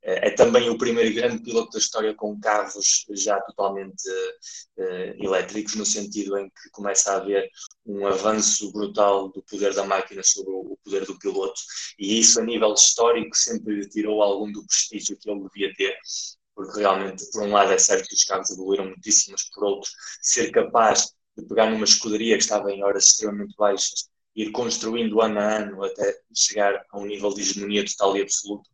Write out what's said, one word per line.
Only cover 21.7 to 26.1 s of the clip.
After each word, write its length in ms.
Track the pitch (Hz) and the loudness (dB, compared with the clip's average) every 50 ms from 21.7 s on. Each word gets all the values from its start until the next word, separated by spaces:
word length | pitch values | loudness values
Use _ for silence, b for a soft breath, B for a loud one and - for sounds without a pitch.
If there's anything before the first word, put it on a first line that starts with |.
numa 140 | 110 110 107 | 4 0 4
escuderia 540 | 95 - - - 117 107 107 110 113 110 98 | 4 4 4 4 -2 -2 -2 2 2 2 2
que 60 | - | 2
estava 280 | - 107 104 98 101 | 2 0 0 0 -2
em 120 | 98 98 101 | -4 0 0
horas 220 | 101 98 98 95 | 0 2 6 6
extremamente 480 | - - - 107 107 101 101 104 101 - _ | 6 6 4 -4 -4 -6 -6 -8 -10 -4 _
baixas, 520 | 107 101 98 98 - - - - - _ _ _ _ _ _ | 0 2 2 0 -2 -4 -4 -8 -12 _ _ _ _ _ _
ir 160 | 110 107 107 | -6 -6 -4
construindo 680 | 107 120 123 117 - - - 113 113 117 117 110 104 110 | -2 -2 -2 -2 -2 -4 -4 -4 -2 -2 -2 0 2 2
ano 200 | 113 110 104 104 | 2 2 2 0
a 180 | 104 107 107 110 | 0 0 0 0
ano 260 | 104 101 98 95 98 | -2 -4 -8 -6 -6
até 320 | 95 95 104 104 101 | -8 -4 -2 -2 -2